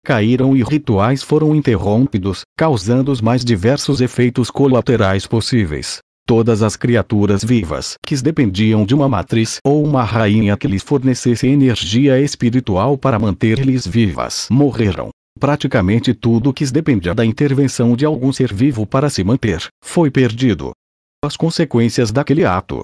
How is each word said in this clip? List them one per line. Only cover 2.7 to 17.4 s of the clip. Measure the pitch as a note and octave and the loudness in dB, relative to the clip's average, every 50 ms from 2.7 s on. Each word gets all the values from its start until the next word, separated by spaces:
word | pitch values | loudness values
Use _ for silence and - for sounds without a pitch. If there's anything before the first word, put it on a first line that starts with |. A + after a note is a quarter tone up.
| C#3+ A2 F2+ G#2 B2 C3 C3+ C3+ C#3 | 0 0 0 0 0 0 0 0 -2
os | A#2+ | -2
mais | A2 A2+ A#2+ B2+ A#2+ | 0 0 0 0 0
diversos | A#2+ A#2 F#2 F2 A#2 C#3 C#3+ - - C#3 A#2+ | 0 0 0 2 0 0 0 -2 -2 -2 0
efeitos | B2+ B2 - - B2+ B2 A#2+ - A#2+ - | -2 -2 0 0 0 0 0 0 -2 -2
colaterais | - - C#3 C#3 B2+ A#2+ G#2+ - B2+ A2 G#2+ F#2+ F#2+ G2 - | 0 0 2 2 2 2 2 2 2 2 2 2 0 -2 -2
possíveis. | - - A2+ G#2 - - A#2+ G#2 D#2+ D2 C2+ B1 - - - - _ _ _ _ | -2 -2 -2 -2 0 0 0 0 0 -4 -6 -8 -10 -12 -14 -16 _ _ _ _
Todas | - A#2+ A2+ A2+ A#2 A2+ G2+ A2 | 0 2 2 2 2 2 2 0
as | G#2+ - | 0 -2
criaturas | - - B2 A#2+ A2+ F#2+ - A2+ G#2 G2+ G2 G2+ G2 - | -2 -2 0 0 0 0 0 0 0 2 2 0 0 0
vivas | A2 B2+ A#2 F#2+ D#2+ D2+ C2 C2 - - - - | 0 0 0 0 -2 -6 -8 -8 -10 -12 -14 -8
que | - D3+ | -6 -6
dependiam | C3+ A#2+ C#3+ D#3+ - C#3 G#2 F#2 G2+ A2 G#2+ A2 G#2+ G#2+ | -4 -2 -2 0 0 0 0 0 0 2 2 2 2 2
de | G2 B2+ | 2 2
uma | D3+ C#3 C3+ | 2 2 0
matriz | A2+ F#2+ F2 - - A2+ A2+ A2 - - - | 0 -2 -2 -2 -2 -2 -2 -2 -4 -4 -2
ou | C3+ C#3+ D3+ D3+ | 0 0 0 0
uma | D3+ C#3+ C3 B2 | 0 0 0 0
rainha | G2+ G#2+ A2+ A2 G#2 G#2 A2 A2 G2+ G#2 | 0 0 0 2 2 2 2 2 2 0
que | - - C#3 | 0 -2 -2
lhes | G2 G2 - | -2 -4 -2
fornecesse | - D3 C#3 B2 C3 B2+ - - B2 A#2 G#2+ - B2+ | -2 -2 0 0 0 -2 0 0 -2 0 0 2 2
energia | C#3 D3 C3+ C3 A2+ - - F2 G2+ A#2+ C#3 C#3+ C3 B2+ | 2 4 4 2 2 0 -2 -2 0 2 2 4 4 2
espiritual | C#3+ C#3+ - - - A#2+ A2+ C3 B2 - G2 F2+ G2+ C3 C#3+ | 2 0 -2 -2 -2 0 0 0 0 0 0 0 0 0 -2
para | C3+ - C3+ B2 G#2 | -2 -2 -2 0 0
manter-lhes | A2+ G#2+ F2+ - - A2 A2+ C#3 C3+ C3+ C3 B2+ B2 | 0 -2 -2 0 0 0 0 0 0 0 0 -2 -2
vivas | F#2 E2+ A#2 A2+ G2 D2+ A#1+ A#1+ A#1 - - - - | -2 0 0 0 0 0 -4 -6 -6 -8 -8 -4 0
morreram. | G#2 C3 C#3+ C#3+ - - A#2 G2+ E2+ D2 A#1+ G#1+ - _ _ _ _ - | 2 2 2 2 0 0 0 -2 -2 -2 -6 -10 -12 _ _ _ _ -4
Praticamente | - C#3 D3 C#3+ - C#3 - B2 F#2 F#2 G#2 A#2+ A#2 - A#2 | -2 0 0 0 -2 -2 0 0 2 2 2 2 2 0 -2
tudo | - - A#2 A#2 A#2 A#2 C#3 B2+ | 0 0 0 2 2 2 0 -2
que | - D#3 | -2 -2
dependia | C3+ B2+ D3 E3 E3 C3+ G2+ F2 F2 F2 | -2 -2 0 0 0 0 0 0 -2 -2
da | A2+ A#2 | 0 0
intervenção | A2+ G#2 - | 0 0 0